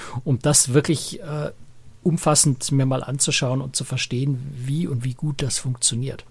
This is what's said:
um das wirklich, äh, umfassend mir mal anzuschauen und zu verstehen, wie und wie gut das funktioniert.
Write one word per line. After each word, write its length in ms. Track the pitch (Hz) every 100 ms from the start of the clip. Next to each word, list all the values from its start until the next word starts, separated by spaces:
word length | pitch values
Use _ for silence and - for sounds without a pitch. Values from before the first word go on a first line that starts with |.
| - 123 156
um 120 | 131
das 340 | 147 143 -
wirklich, 480 | 131 143 156 - -
äh, 300 | - 151 147 - - - - -
umfassend 640 | 180 165 165 151 151 127 -
mir 120 | 139 131
mal 200 | 131 -
anzuschauen 560 | 139 - - 127 131
und 160 | 135 -
zu 80 | 131
verstehen, 680 | 131 - 123 139 131 135 139 131
wie 200 | 147 175
und 200 | 127 127
wie 80 |
gut 280 | 123 151 143
das 160 | 135 -
funktioniert. 680 | 135 123 - 117 135 - -